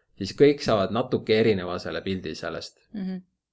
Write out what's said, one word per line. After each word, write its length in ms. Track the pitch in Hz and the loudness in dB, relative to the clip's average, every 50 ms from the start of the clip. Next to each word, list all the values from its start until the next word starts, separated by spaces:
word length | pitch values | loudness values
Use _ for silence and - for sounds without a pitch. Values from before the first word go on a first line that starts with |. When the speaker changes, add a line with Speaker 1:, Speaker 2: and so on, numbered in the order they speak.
| _ _ _ - | _ _ _ -8
Speaker 1:
siis 140 | 101 95 - - | -8 -2 4 6
kõik 240 | 143 143 147 143 - | 6 6 6 4 0
saavad 300 | 123 113 101 95 92 101 | 0 2 2 2 0 0
natuke 400 | 117 135 - 113 104 - - 110 | -2 -2 -2 -2 -2 0 2 2
erineva 440 | 110 113 113 104 92 90 90 90 90 | 4 4 4 2 2 0 -4 -6 -6
selle 220 | - 90 80 - | -6 -6 -6 -6
pildi 340 | - 98 95 92 - 78 78 | -4 -4 -4 -4 -6 -8 -10
sellest 420 | - - 82 80 76 - - - _ _ _ - | -8 -8 -8 -8 -8 -10 -14 -18 _ _ _ -10
Speaker 2:
Mhm. 240 | 208 190 185 185 185 - _ _ _ _ _ | -8 -8 -8 -8 -10 -12 _ _ _ _ _